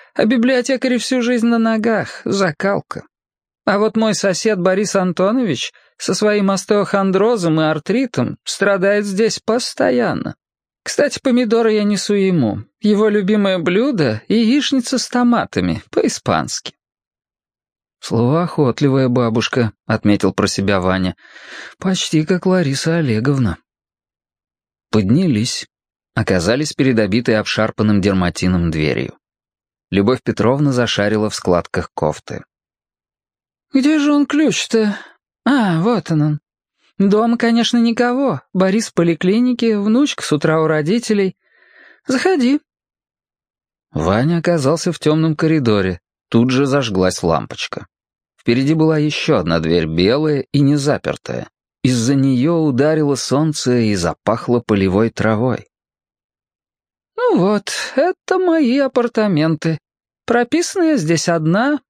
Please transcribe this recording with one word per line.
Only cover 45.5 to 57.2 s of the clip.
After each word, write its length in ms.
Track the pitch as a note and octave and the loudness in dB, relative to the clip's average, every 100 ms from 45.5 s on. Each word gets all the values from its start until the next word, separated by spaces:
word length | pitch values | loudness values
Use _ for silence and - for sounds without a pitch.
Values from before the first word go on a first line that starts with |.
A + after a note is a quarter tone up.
| D#3+ A#2+ G#2+ F#2 F2 - _ _ | 2 2 0 0 -4 -10 _ _
Тут 200 | A#2 B2 | 2 2
же 160 | B2+ C#3 | 2 0
зажглась 560 | C#3 A#2+ F#2+ F#2 - | 0 0 0 0 0
лампочка. 640 | F2 D#2+ A1 - - - - _ _ _ _ _ | 0 -2 -2 -10 -12 -12 -16 _ _ _ _ _
Впереди 360 | - A#2+ C3+ | -2 0 2
была 240 | D#3+ D#3+ D#3 | 2 2 2
еще 380 | D3+ D3 - C3+ | -2 -2 0 0
одна 240 | E2 E2 | 0 -2
дверь, 260 | D#2+ E2+ D#2+ | 0 0 0
белая 600 | D#2+ F#2 C3 D#3 D3 - | 0 2 2 0 -4 -2
и 80 | C#3 | 0
незапертая. 880 | C#3+ D3 C#3 B2 - C#2 - A#1+ - _ _ _ | 2 2 0 -2 -4 -8 -8 -10 -10 _ _ _
Из-за 320 | B2+ B2+ A2+ | 0 0 0
нее 420 | C#3 C3+ B2+ C3+ E3+ | 2 2 2 0 0
ударило 580 | D#3 A#2+ D3 D#3 D3 | 0 0 2 2 0
солнце 640 | C#3 - C3 D#3 D3 - B2 | -2 -2 0 0 -2 -2 0
и 160 | A2+ | 0
запахло 680 | G2+ E2+ - - A2 - A#2+ | 0 -2 -4 -4 -4 0 -2
полевой 500 | A#2 G#2 F#2+ F#2 A2+ | 0 0 2 2 0
травой. 580 | - G#2+ A2 B2+ A#2 - _ _ _ _ _ _ _ _ _ _ _ _ _ _ | 0 -2 0 -2 -4 -8 _ _ _ _ _ _ _ _ _ _ _ _ _ _
«Ну 220 | - | -4